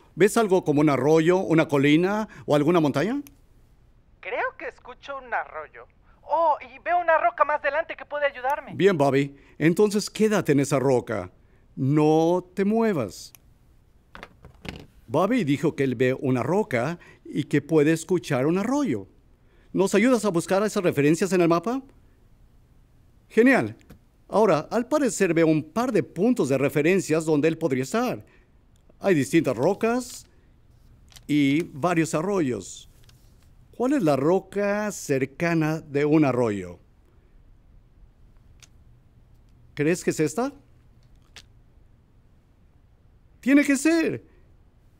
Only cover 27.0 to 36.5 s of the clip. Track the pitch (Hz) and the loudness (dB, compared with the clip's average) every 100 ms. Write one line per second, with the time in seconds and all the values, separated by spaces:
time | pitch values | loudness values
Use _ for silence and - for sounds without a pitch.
27 | 143 156 160 151 151 160 160 127 131 220 | 0 -2 0 0 0 0 -2 -2 -2 -4
28 | 247 117 - _ _ _ _ _ _ _ | -4 -6 -14 _ _ _ _ _ _ _
29 | 196 160 127 165 139 113 156 196 226 247 | 0 2 2 0 0 0 0 0 -2 -2
30 | 240 - - _ _ _ _ _ - - | -6 -14 -20 _ _ _ _ _ -20 -20
31 | - - - 147 139 147 170 143 165 170 | -20 -14 -2 0 2 2 -2 -4 -2 0
32 | 151 156 185 196 139 110 - - - - | 0 -2 -2 -2 -2 -4 -10 -18 -20 -20
33 | - - - - - - - - 247 294 | -20 -20 -20 -20 -20 -20 -16 -4 -2 2
34 | 160 135 143 190 190 202 202 208 208 - | 2 2 2 0 -2 -4 -2 -2 -6 -6
35 | - 135 139 - 170 165 156 160 151 139 | -4 -2 -2 -4 -2 0 -2 -4 -6 -2
36 | 147 156 143 123 117 | 2 4 4 2 0